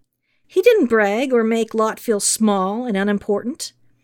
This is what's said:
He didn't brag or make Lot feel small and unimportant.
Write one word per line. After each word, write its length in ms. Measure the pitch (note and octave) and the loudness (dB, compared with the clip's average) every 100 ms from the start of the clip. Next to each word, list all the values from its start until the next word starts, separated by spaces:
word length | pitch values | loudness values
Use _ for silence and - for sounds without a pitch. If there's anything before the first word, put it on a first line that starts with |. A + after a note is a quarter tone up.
| _ _ _ _ | _ _ _ _
He 180 | _ F#4 | _ 2
didn't 240 | G4+ A4 B3+ | 4 4 4
brag 460 | A3+ G3+ G#3+ C4+ | 2 2 0 0
or 120 | A#3+ | 0
make 300 | A3 A3+ A3 | 0 -2 -2
Lot 260 | A3 A3 G#3 | -2 -2 -2
feel 180 | - G3+ | -4 -2
small 680 | - - G#3+ G3+ F#3 G#3+ B3+ | -2 0 0 0 -2 -4 -4
and 100 | G3 | -2
unimportant. 800 | G3+ G#3 - G3+ A#3 E4 - _ _ _ | -2 -2 -2 -4 -4 -10 -14 _ _ _